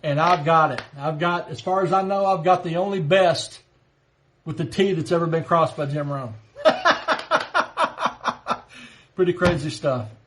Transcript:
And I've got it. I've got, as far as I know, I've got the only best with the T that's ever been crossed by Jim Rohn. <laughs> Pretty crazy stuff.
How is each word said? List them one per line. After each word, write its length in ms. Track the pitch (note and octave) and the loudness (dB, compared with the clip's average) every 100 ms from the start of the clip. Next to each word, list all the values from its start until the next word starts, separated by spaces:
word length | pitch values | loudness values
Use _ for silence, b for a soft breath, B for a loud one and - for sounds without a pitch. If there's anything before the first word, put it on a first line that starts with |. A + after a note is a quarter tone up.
And 160 | D3+ C#3+ | -2 0
I've 260 | E3 F3 | 2 2
got 260 | D3 D#3+ D3+ | 4 4 4
it. 100 | B2 - C#3+ | 0 -10 -8
I've 220 | D3 D#3 | -6 -2
got, 300 | F3 F3 - | -2 -2 -6
as 120 | D#3 | -8
far 220 | - F#3 | -2 0
as 80 | F#3 | 2
I 120 | F#3+ | 0
know, 220 | F#3+ G3 | 0 0
I've 180 | G3 F#3+ | 0 2
got 200 | E3 F3+ | 4 2
the 140 | F3 E3 | 2 -4
only 220 | G3 G3 | -2 -2
best 600 | D3 F#3+ F3+ D3 - - _ _ _ _ _ _ _ _ | 2 4 4 2 -4 -14 _ _ _ _ _ _ _ _
with 120 | - D3+ | -10 -6
the 80 | |
T 280 | E3 - G3 | -4 2 2
that's 180 | F3 D3 | 2 0
ever 140 | E3+ | 0
been 180 | E3 D#3+ | 2 -2
crossed 320 | - E3+ D#3 | 2 2 2
by 120 | - C#3+ | 0 -4
Jim 240 | D3 C#3+ | -4 -4
Rohn. 240 | C#3 B2 - _ - | -6 -8 -14 _ 2
<laughs> 2000 | D5 - F#5 - - D4 - - - - - - D#4+ - E4 - - - - - - B B B B | 2 4 0 0 -2 -6 -2 -2 0 -4 -4 -4 -4 -2 -6 -4 -8 -8 -8 -8 -8 B B B B
Pretty 180 | - F3 | -2 0
crazy 360 | F3 F3+ E3 D3 | 2 2 2 -4
stuff. 380 | - D3 B2+ G#2+ - | -4 -2 -2 -6 -16